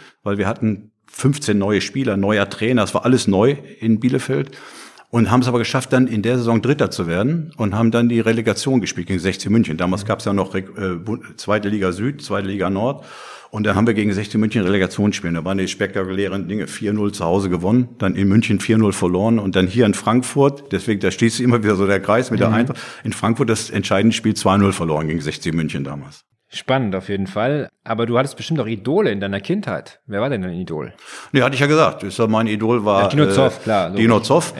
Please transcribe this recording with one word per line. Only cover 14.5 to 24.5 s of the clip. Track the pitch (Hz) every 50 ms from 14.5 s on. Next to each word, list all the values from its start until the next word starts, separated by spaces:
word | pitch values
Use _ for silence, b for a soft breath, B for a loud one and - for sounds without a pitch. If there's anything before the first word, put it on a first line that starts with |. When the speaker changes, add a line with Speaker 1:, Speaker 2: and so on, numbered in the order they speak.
| - 120
Speaker 1:
Relegationsspiele. | 95 90 101 101 92 87 - - 101 104 98 - - 85 85
Da | 82 78
waren | 92 98 98
die | 95
spektakulären | 92 - - 104 95 - 101 92 92 95 95 101 92 95 98 90
Dinge. | 82 101 107 82 -
Vier | - - 110 101
null | 104 107 104 101
zu | 95 - 85
Hause | 82 87 101 98 95
gewonnen, | 87 85 87 95 113 127 123 123 - -
dann | 101 95 82
in | 92 98 98
München | 98 107 104 - 104 92
vier | - - 110 110
null | 110 101
verloren | 92 - - 90 90 90 101 113 117 110
und | 101 92 85
dann | 95 92
hier | 92 95 120 120
in | 104 98
Frankfurt, | - - 113 113 127 127 - - 139 139 139 135 - - -
deswegen, | - 92 - 120 107 98
da | 95 92
schließt | 95 - 117 117 113 -
sich | 123
immer | 127 120 120 104
wieder | 107 104
so | 95 101 95
der | 101 95
Kreis | - - 104 120 127 -
mit | 117 104
der | - 110
Speaker 2:
Mhm. | 107
Speaker 1:
Eintracht, | 110 120 139 B B B B B B
in | - 110
Frankfurt | - - - 107 117 120 139 113
das | 110 110 - -
entscheidende | - 104 92 - 98 95 107 113 110
Spiel | - - 110 107
zwei | - - 101